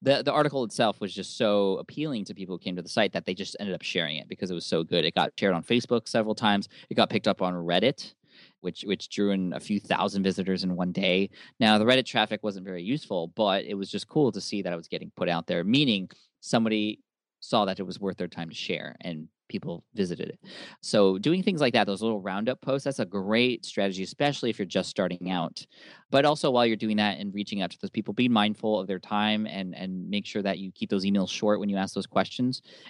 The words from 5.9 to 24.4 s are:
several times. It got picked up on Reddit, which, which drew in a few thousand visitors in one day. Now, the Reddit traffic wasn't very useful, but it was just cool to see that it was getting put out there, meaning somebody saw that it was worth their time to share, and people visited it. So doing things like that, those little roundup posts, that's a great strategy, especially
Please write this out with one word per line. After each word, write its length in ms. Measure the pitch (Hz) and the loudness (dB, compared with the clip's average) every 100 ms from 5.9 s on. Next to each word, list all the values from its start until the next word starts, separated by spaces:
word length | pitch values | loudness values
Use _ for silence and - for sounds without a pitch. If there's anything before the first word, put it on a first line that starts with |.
| 120 - | -2 0
several 280 | 120 107 107 | 0 0 0
times. 320 | 110 101 - - - | 2 2 0 -12 -6
It 60 | - | 2
got 140 | 101 | 2
picked 200 | 107 107 | 2 0
up 120 | 95 | 2
on 120 | 92 | 0
Reddit, 600 | 90 85 87 120 147 - _ _ - - _ | -2 0 2 2 0 -10 _ _ -20 -20 _
which, 240 | 90 - 104 | -8 -8 -4
which 240 | 95 - | -4 -4
drew 220 | - 101 | 0 2
in 220 | 98 92 | 2 0
a 60 | - | -4
few 180 | - 101 | -2 -4
thousand 440 | - - 98 101 | 0 0 2 2
visitors 420 | 95 90 92 92 92 | 0 0 0 0 -2
in 100 | 87 | 0
one 160 | 90 | -2
day. 380 | 90 95 92 98 - - - | 0 2 2 0 -6 -20 0
Now, 160 | 110 107 | 4 6
the 80 | 110 | 6
Reddit 200 | 131 - | 4 2
traffic 380 | 120 107 107 | 0 0 0
wasn't 220 | 107 98 95 | -4 -6 -8
very 180 | 90 | -8
useful, 440 | 90 147 - 95 82 | -4 -4 -2 -4 -4
but 360 | - 104 98 | 0 2 2
it 120 | 64 101 | 0 -6
was 140 | 98 | -4
just 200 | 101 - | -6 -2
cool 240 | 160 131 | 2 2
to 80 | 98 | 0
see 220 | - 101 | -6 -4
that 100 | 90 | -4
it 20 | 85 | -6
was 140 | - | -6
getting 220 | 85 - - | -10 -10 -4
put 140 | 87 | -2
out 180 | 85 80 | 0 0
there, 160 | 87 | -2
meaning 460 | 90 135 143 101 92 - _ _ | 2 4 4 2 -2 -14 _ _
somebody 580 | - 123 110 107 107 104 _ _ _ _ | 0 2 2 0 -2 -4 _ _ _ _
saw 260 | - 117 98 | -2 0 2
that 140 | 95 | -2
it 40 | |
was 160 | 92 92 | -6 -6
worth 180 | 98 90 | -6 -4
their 100 | 90 | -8
time 220 | - 85 | -6 -10
to 60 | 80 | -10
share, 400 | - 82 71 - | -6 -6 -6 -12
and 260 | 90 80 80 _ _ | -10 -10 -12 _ _
people 340 | 95 85 85 _ | -8 -6 -10 _
visited 360 | 107 92 82 - | -4 -2 -2 -8
it. 100 | - - - - - | -10 -16 -18 -18 -14
So 380 | - 107 98 95 | 0 4 6 4
doing 240 | 143 185 | 2 2
things 180 | 185 170 | 2 2
like 120 | 131 | 4
that, 120 | 113 101 | 4 2
those 160 | 98 | 0
little 180 | 113 104 | -2 -2
roundup 400 | 95 95 113 127 | -4 -2 -2 -4
posts, 240 | - 135 139 | -2 -2 -2
that's 120 | 131 | -2
a 80 | 95 | -4
great 580 | 101 95 113 127 120 | -2 0 4 4 2
strategy, 380 | - - 98 92 | -6 -2 0 0
especially 480 | 92 - 143 139 | -6 0 0 0